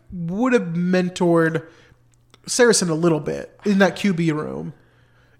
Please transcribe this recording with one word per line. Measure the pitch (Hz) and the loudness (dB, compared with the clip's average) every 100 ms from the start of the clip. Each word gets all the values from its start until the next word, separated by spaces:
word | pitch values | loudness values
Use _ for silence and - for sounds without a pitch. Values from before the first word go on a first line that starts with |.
| _ | _
would | 185 165 190 254 | -10 -6 -2 2
have | 240 180 | 2 0
mentored | 165 180 180 180 180 175 165 160 160 - - - _ _ _ _ _ - | -4 0 0 0 0 2 2 2 -2 -8 -20 -20 _ _ _ _ _ -8
Saracen | - 240 214 180 | 2 4 4 0
a | |
little | 156 170 151 | 0 2 0
bit | 147 143 - - 208 | -2 -8 -10 -8 -2
in | 196 | 2
that | 185 | 2
Q | 165 202 | 2 -2
B | 170 170 | 0 0
room. | 151 131 135 165 - _ _ _ _ _ | -2 -6 -8 -12 -14 _ _ _ _ _